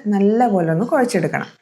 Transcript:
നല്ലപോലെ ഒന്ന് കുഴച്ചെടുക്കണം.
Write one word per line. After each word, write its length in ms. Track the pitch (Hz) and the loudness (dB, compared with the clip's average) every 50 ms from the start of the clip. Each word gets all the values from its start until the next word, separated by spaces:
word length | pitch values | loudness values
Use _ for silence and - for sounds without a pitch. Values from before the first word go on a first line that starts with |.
| - | -4
നല്ലപോലെ 640 | 208 202 196 196 208 220 233 247 226 196 180 165 160 | -2 0 2 2 2 2 2 2 2 2 0 0 0
ഒന്ന് 120 | 165 165 233 | 0 -2 -2
കുഴച്ചെടുക്കണം. 640 | 240 320 269 - - - 180 156 139 139 143 143 - - _ | 0 0 0 0 0 0 -2 -2 -2 -4 -6 -8 -10 -16 _